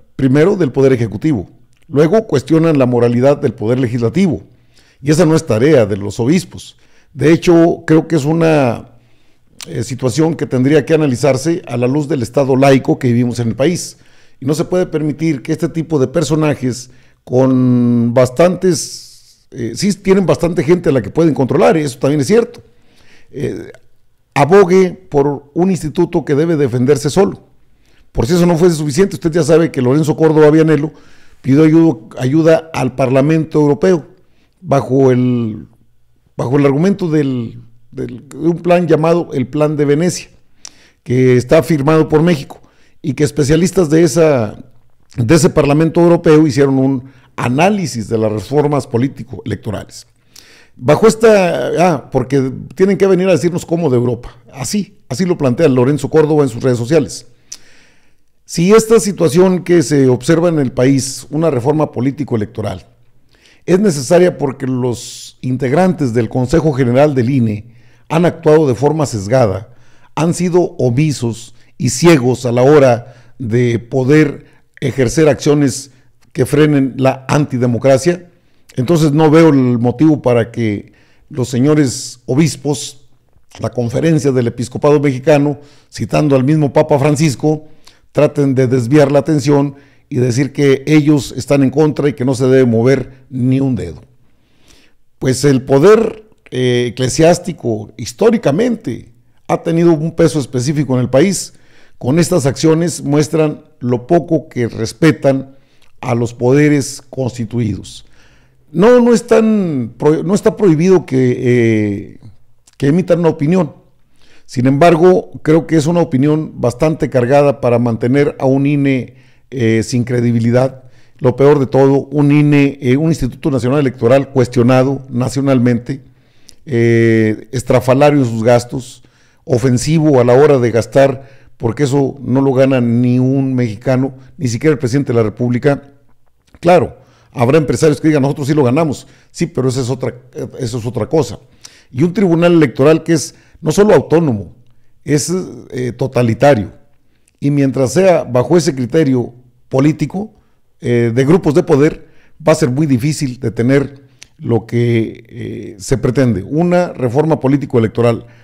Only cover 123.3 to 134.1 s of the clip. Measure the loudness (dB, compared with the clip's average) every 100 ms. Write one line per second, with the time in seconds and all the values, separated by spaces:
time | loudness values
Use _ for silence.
123.3 | -6 -4 -2 -2 0 -2 0 2 2 0
124.3 | -2 0 2 2 2 0 -4 -8 -6 -4
125.3 | -2 0 2 2 -2 -4 -12 -14 _ _
126.3 | _ -20 -20 -6 0 2 4 2 2 0
127.3 | -2 -8 -8 -2 0 2 2 4 2 0
128.3 | -2 2 2 0 -12 -14 -20 _ _ _
129.3 | _ -4 -2 0 -2 0 0 2 2 4
130.3 | 4 4 4 2 0 0 2 2 0 -12
131.3 | -20 -20 -8 -6 -2 -2 0 -2 -4 -2
132.3 | 0 2 2 2 2 0 0 0 0 0
133.3 | 0 -2 -2 -4 -6 -2 -2 -2